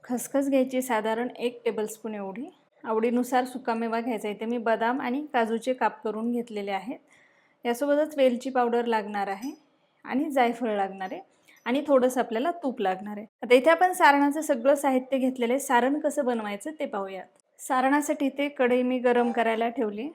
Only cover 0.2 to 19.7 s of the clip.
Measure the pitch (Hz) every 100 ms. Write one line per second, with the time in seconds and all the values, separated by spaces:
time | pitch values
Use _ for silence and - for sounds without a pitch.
0.2 | - 277 277 269 262 254 254 220 214 220
1.2 | 247 - 240 247 233 208 214 - 226 214
2.2 | 196 190 320 _ _ _ 240 220 233 240
3.2 | 247 254 254 240 - 226 226 226 233 214
4.2 | 214 202 226 240 226 220 226 262 254 254
5.2 | 302 247 220 226 240 254 220 202 220 214
6.2 | 233 240 233 208 202 196 190 302 _ _
7.2 | _ _ _ _ 240 233 285 294 302 294
8.2 | 262 240 269 254 240 233 233 220 202 208
9.2 | 196 196 254 311 _ _ _ _ - 240
10.2 | 311 269 240 240 247 208 196 190 190 330
11.2 | - _ _ _ - 262 294 269 254 254
12.2 | - 220 311 339 269 247 196 185 208 208
13.2 | 220 _ 226 247 285 330 370 359 311 285
14.2 | 285 294 311 262 226 294 294 262 254 269
15.2 | 262 254 233 269 269 240 247 294 294 285
16.2 | 254 233 208 202 302 311 285 208 190 190
17.2 | - _ _ _ - 262 262 285 294 302
18.2 | 277 269 285 285 247 247 247 254 247 247
19.2 | 240 233 226 220 233